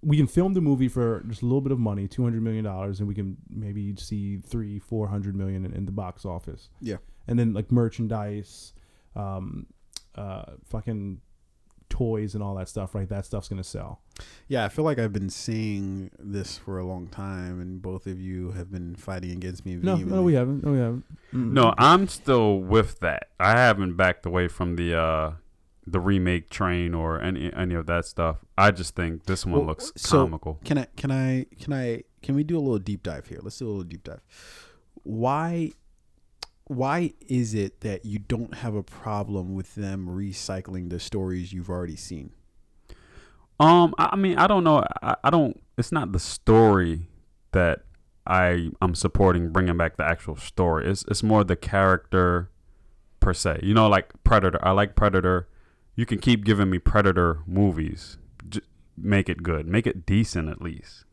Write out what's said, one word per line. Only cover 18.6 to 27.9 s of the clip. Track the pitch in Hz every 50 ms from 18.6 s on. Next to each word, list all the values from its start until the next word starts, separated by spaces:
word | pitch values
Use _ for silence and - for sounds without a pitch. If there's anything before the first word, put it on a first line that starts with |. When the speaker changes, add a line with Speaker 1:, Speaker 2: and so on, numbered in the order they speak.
| 87 90
Speaker 2:
been | 98 90 87 85 85
fighting | 92 - - 95 90 90 90 90
against | 90 90 90 90 - -
me | 95 90
Speaker 1:
No, | 87 123 180 190
no, |
Speaker 2:
vehemently. | 170 190 185 190 190 180
Speaker 1:
we | 175 156
haven't. | 131 123 127 139 139 -
No, | 147 143
we | 131
haven't. | 123 113 117 127 - _ - - _ _ -
Mm-mm. | 135 123 113 -
Speaker 3:
No, | 139 123 113 - -
I'm | 120 143 170 185 196 180
still | - - - - 135 120 113 107 101 95
with | 92 92 104 113 107 - - -
that. | - 85 73 - - _ _ _
I | 87 98 110
haven't | 120 127 120 107 98 98 92 87
backed | 87 95 90 87 - -
away | 90 85 90 90 87
from | - - 90 87 87
the, | 85 85 85 85 82
uh, | 82 80 80 80 78 78 80 85 _ - _ _ _ _ _ _ _
the | - 85 95
remake | 87 98 101 95 90 90 90 87 80 -
train | - - 101 90 87 87 87 85 85
or | 82 82 80 82 76 -
any, | 90 92 71 71 87 -
any | - 92 90 87
of | 85 80
that | 78